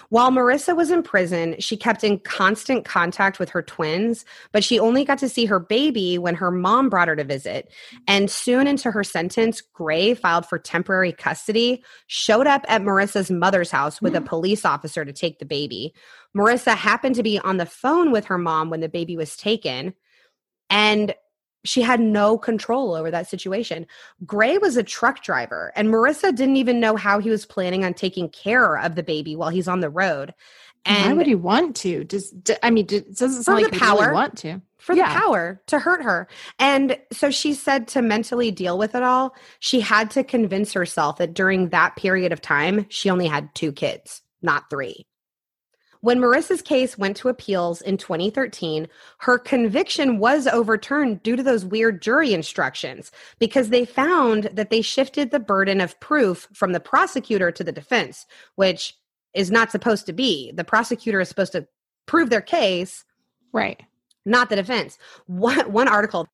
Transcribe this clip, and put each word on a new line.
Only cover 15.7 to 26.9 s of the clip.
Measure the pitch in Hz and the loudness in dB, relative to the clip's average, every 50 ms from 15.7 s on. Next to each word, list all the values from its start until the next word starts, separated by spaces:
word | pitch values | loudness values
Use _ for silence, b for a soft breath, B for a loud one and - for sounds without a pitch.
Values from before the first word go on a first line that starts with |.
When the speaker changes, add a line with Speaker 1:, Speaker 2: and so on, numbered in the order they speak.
| 120 95 123 165 b b b b b b b b - | -8 -10 -10 -12 b b b b b b b b -2
Speaker 1:
Marissa | 202 202 226 240 240 - 254 220 | 2 2 2 2 2 2 0 0
happened | - - 208 220 240 - 262 254 | 2 2 0 0 0 0 -2 0
to | 240 214 | 0 0
be | 220 208 190 | 0 -2 -2
on | - 190 190 | -2 -2 -2
the | 185 170 | -2 -4
phone | 175 - - - 262 320 359 349 302 | -6 -8 -4 -2 0 2 2 2 2
with | 240 208 202 | 2 0 0
her | - 185 180 | -2 -4 -2
mom | 175 165 160 156 160 165 | -2 0 0 0 -2 -2
when | 165 160 | -4 -6
the | 160 156 | -6 -6
baby | - 170 170 165 170 | -6 -6 -6 -6 -6
was | 160 156 - - | -8 -8 -8 -10
taken, | - - 208 226 220 - 147 127 127 139 185 - _ _ _ _ _ _ _ _ _ _ _ _ _ _ - | -6 -4 -2 -2 -2 -4 -6 -6 -6 -8 -10 -10 _ _ _ _ _ _ _ _ _ _ _ _ _ _ 0
and | 196 208 214 214 214 214 208 196 185 - _ _ _ _ _ _ _ _ - | 2 2 4 4 4 2 0 -2 -4 -10 _ _ _ _ _ _ _ _ -10
she | - - 254 | -2 0 0
had | 233 240 254 233 | 2 2 2 2
no | 233 220 214 208 208 214 226 | 2 2 2 4 4 2 2
control | 226 - 240 226 208 - - 233 262 254 196 165 | 0 0 -4 -4 -4 -2 -2 -2 -2 -2 -2 -4
over | 160 160 165 | -4 -6 -4
that | 170 165 180 - | -6 -6 -6 -8
situation. | 196 180 - 190 190 220 226 - 165 160 165 B B B B B B B 185 | -12 -10 -8 -6 -6 -6 -6 -6 -8 -10 -12 B B B B B B B -12
Gray | - 208 208 214 254 349 | -6 0 2 2 2 2
was | 403 415 349 233 | 2 2 2 2
a | 240 196 | 0 -2
truck | - - - 233 254 247 - - | -2 -4 0 0 0 0 -2 -6
driver, | - 165 127 120 - - 80 87 - - | -4 -4 -4 -4 -4 -8 -8 -8 -6 -2
and | - 208 | 0 2
Marissa | 220 220 226 233 277 302 302 - 381 262 | 2 4 4 4 2 2 2 0 0 2
didn't | 233 262 269 269 | 2 2 2 2
even | 269 247 247 240 233 | 2 2 2 2 2
know | 233 220 | 2 2